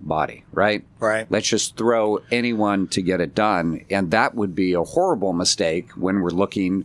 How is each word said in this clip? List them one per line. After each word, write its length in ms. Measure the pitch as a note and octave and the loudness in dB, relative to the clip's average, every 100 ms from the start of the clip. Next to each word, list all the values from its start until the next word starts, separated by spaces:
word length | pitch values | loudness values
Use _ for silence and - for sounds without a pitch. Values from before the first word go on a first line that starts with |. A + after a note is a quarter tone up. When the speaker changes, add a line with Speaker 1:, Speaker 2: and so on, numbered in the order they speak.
Speaker 1:
body," 420 | D#2 D#2 D2 - - | -4 -2 -2 -6 -6
right? 320 | D2+ G#2 G#2 - - | 0 2 0 -6 -4
Speaker 2:
Right. 260 | A2 A2 A2 | -2 -2 -2
Speaker 1:
"Let's 180 | G#2+ - | -2 0
just 280 | G#2+ - - | 0 -2 -2
throw 400 | A2+ A2+ G#2+ G#2 - | 0 2 2 -2 -2
anyone 560 | A#2+ A#2+ A2 G#2 G2 F#2 | -2 0 0 2 2 0
to 120 | - | -2
get 180 | F2+ F2+ | 0 0
it 120 | D#2+ | 0
done." 500 | - G#2+ F#2 E2+ D#2 - | 0 2 2 0 -4 -4
And 200 | G2 F2 | -2 2
that 240 | G#2+ C3 | 2 2
would 200 | A#2 G2+ | 0 -4
be 200 | E2+ F#2 | 0 0
a 80 | F2 | 0
horrible 480 | E2+ F3 F#3 B2+ F#2+ | 0 0 0 0 -2
mistake 580 | F2 F2+ - E2 E2+ - | 0 0 0 0 -2 -6
when 280 | - F2+ G2 | -4 -2 0
we're 100 | F2 | 0
looking 540 | E2+ G2 G#2 F#2 F#2+ | 0 -2 -2 -2 -2